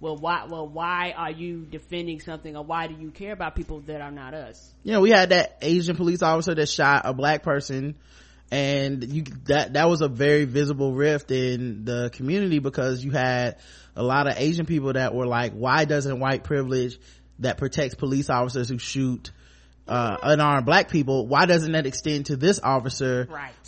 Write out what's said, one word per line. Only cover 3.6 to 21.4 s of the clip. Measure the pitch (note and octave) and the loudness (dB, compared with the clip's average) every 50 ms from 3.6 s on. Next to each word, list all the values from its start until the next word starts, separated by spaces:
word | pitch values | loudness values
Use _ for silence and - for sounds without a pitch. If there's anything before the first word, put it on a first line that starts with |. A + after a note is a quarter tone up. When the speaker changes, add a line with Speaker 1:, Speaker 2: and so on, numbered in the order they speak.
| E3 - D#3+ D3+ C#3+ D#3 | -8 -8 -10 -12 -12 -12
Speaker 1:
that | D3+ D3 | -12 -10
are | C#3+ C#3+ | -10 -12
not | C#3+ C#3+ C3 B2+ | -12 -14 -14 -14
us?" | D3+ D#3 C3+ A2+ A2+ - - - - _ - | -12 -14 -14 -14 -18 -20 -20 -20 -20 _ -4
Speaker 2:
Yeah, | G3 A3+ G#3 | 0 4 6
we | F#3+ A3+ | 8 10
had | A3+ F#3+ F#3 F3 | 10 8 8 8
that | F#3 F3+ - - - - | 6 4 4 2 -4 -4
Asian | C3 D3+ E3+ F3+ E3 F3 E3+ | 0 2 2 2 2 0 0
police | D#3 F3+ E3+ F3 E3+ | 0 0 0 2 2
officer | F3+ D#3+ D#3+ E3 E3 F#3+ E3 | 4 4 4 2 2 0 0
that | D#3 D3 C#3+ | 0 0 0
shot | - - D3 C#3+ C#3+ C3+ - | 2 2 4 4 4 4 2
a | A#2 | 0
black | C3 B2+ C#3 D3 D#3 D3 | -2 0 2 2 2 2
person, | - E3+ C#3+ C#3 C#3 - C3+ C3+ C3+ D3 D3 - - - - - - - - - - - | 0 0 0 0 -2 -4 -6 -6 -6 -6 -8 -12 -18 -20 -20 -20 -20 -20 -20 -20 -8 -4
and | B2 C#3 C#3 C#3 C#3+ C#3 C#3 C#3 C#3 C3 B2 | -2 0 0 0 0 0 0 -2 -2 -4 -6
you, | B2 C#3+ D#3+ D#3 - - C3 - | -4 -4 -6 -6 -6 -10 -6 0
that, | - C#3 D3+ A#2 F#2+ C3 | 2 2 2 2 2 2
that | D3 D#3 E3+ | 4 4 4
was | F3 D3+ | 4 4
a | D#3+ C#3+ | 2 0
very | B2 A2+ C#3 D3 D3 D3 D3 | 2 2 4 6 6 6 4
visible | B2+ A#2+ C#3+ D3 C#3 D3 C3+ C#3 C3+ B2+ | 2 2 0 0 0 0 0 0 0 2
rift | C3+ C#3+ D3+ D3+ C#3+ - - | 2 2 2 2 0 -2 -2
in | C3 C3 B2+ B2+ B2 A#2+ B2+ B2 G#2+ G#2 G#2+ | -2 0 0 0 -2 -2 -4 -6 -8 -6 -6
the | B2 A#2+ A#2+ A#2+ A#2+ - | -4 -4 -2 -4 -4 -6
community, | - B2+ C#3 F3 G3+ G3+ F#3 D#3+ D3 | -6 -4 -2 0 0 0 2 0 0
because | C3+ C3+ B2+ D3 B2+ C3 B2+ B2 B2+ | 0 -2 -2 -2 -2 -2 -2 -4 -4
you | C#3 | -2
had | C3 C#3 B2+ B2+ B2+ B2 B2 A#2+ - - - - - - - - - | 0 0 0 2 0 0 0 -2 -4 -8 -14 -20 -20 -20 -20 -12 -6
a | - | -4
lot | A#2 B2 C3 C#3+ C#3+ | -2 0 2 2 2
of | C#3 - - | 0 0 0
Asian | C#3 D#3 E3+ E3+ D#3+ | 0 0 0 0 -2
people | D#3+ E3+ D3+ C3+ C3+ B2+ | -2 -2 0 0 0 0
that | C3 C3 B2 - | 0 0 0 -2
were | B2+ B2 | -2 -2
like, | B2 A#2+ A#2 A#2+ A2 | 0 0 0 -2 -2
"Why | G2+ G#2+ B2 B2+ C3 D#3+ D#3 | -4 -2 0 2 2 4 4
doesn't | D3 D3+ D3 C3+ C#3 C3+ B2 | 2 2 0 0 -2 -2 -2
white | C3 C3+ C3+ D3 | 0 0 0 -2
privilege | - - D3+ C#3 C3+ B2+ C3 B2+ B2 B2 A#2+ - - - - - - - - - | -2 -2 -2 -2 0 0 0 -2 -2 -2 -6 -12 -18 -20 -20 -20 -20 -20 -8 -4
that | B2 B2+ - - | -4 -4 -2 -2
protects | C#3 C3 - E3 C#3+ B2+ - | -4 -4 -2 -2 -2 -2 -4
police | - D3+ C3+ C3+ C#3 C#3+ - | -4 -4 -2 0 0 0 0
officers | C#3 B2 B2 B2 B2 C3+ B2 A#2 | 0 0 0 0 -2 -4 -4 -4
who | C3 A#2 | -4 -6
shoot, | - - - C3+ C3+ B2+ B2 A2+ - - - - - - - - _ _ _ - _ - | -8 -6 -4 -2 -2 -2 -2 -4 -8 -14 -20 -20 -20 -20 -20 -20 _ _ _ -18 _ -4
uh, | A2 B2 A#2 A2+ G2 - | -2 -2 0 -2 -2 -2
unarmed | - C#3 D3+ D3+ D3+ D3 C#3+ C#3 B2 | 2 2 4 4 4 4 2 2 2
black | C3 E3 G3 F#3+ - | 4 4 4 4 2
people, | - D#3+ C#3 C3 C3+ C3 G#2+ | 0 0 0 2 0 0 0
why | A#2+ C#3 D3 | 2 2 4